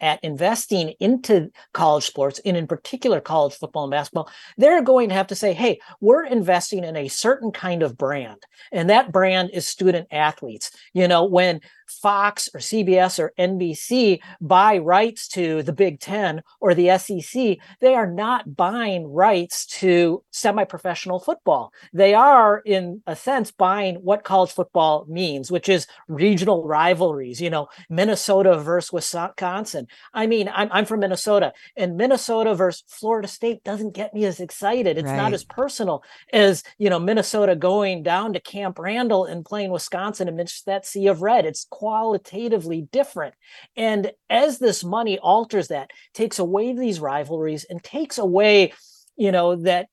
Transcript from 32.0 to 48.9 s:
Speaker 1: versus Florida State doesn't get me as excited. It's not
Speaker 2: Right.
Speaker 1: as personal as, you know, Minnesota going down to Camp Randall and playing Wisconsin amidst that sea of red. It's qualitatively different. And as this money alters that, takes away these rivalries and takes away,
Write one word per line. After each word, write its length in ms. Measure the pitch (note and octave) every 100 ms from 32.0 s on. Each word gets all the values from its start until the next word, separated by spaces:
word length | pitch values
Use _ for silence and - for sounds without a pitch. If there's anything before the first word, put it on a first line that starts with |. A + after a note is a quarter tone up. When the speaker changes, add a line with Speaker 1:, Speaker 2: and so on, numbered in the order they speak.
| B3+ B3 - A3+ A3
Speaker 1:
versus 300 | F3+ F#3 E3 _
Florida 400 | - G#3+ A3+ G3+
State 380 | - A#3 A3+
doesn't 300 | G3 G#3 G#3+
get 200 | F#3 G#3
me 120 | G#3 G3+
as 120 | E3+
excited. 580 | F3 - G3+ B3 F#3+ D#3
It's 120 | C#3
not 160 | C#3
Speaker 2:
Right. 100 | G#3
Speaker 1:
as 100 | G3
personal 600 | - - C4+ - F#3+ D3 - - _
as, 300 | A3+ G3+ E3+ - -
you 100 | G3+
know, 120 | E3+
Minnesota 560 | F3+ A3 F#3+ G#3+ G3+ E3
going 480 | F3+ G#3 G3+ F3
down 280 | E3 F3+ A3
to 60 | F3+
Camp 380 | - G3 G3 E3+
Randall 460 | F3+ A#3 A#3+ G3
and 200 | E3+ E3+
playing 280 | D#3+ G#3 G3
Wisconsin 560 | E3+ - F3+ G#3 G3+ F3
amidst 380 | E3 F3 - -
that 200 | G3 -
sea 220 | G3+ G3
of 120 | E3
red. 240 | G3+ A#3+
It's 220 | A#3 A#3+ - -
qualitatively 1000 | G#3+ G#3+ A3+ G3+ - G3 A#3 G#3+ E3 E3 D3
different. 420 | C4 C#4 F3 C#3+ - _ - - A3+
And 360 | A3 G#3 F#3+ - -
as 300 | A3+ D4 A#3
this 260 | A#3+ F#3
money 340 | F3 G#3+ A3+ F#3+
alters 500 | E3 G#3+ A3+ G#3 D3+
that, 220 | D3 - - _
takes 260 | - A3 -
away 360 | F3 G3 A#3+
these 260 | B3 A#3+ E3+
rivalries 640 | D3 C#3+ C#3+ D#3+ D#3+ D3+
and 180 | - E3+
takes 360 | - D4 D#4 -
away, 540 | G3 F#3 G#3+ G3+ F3+ - _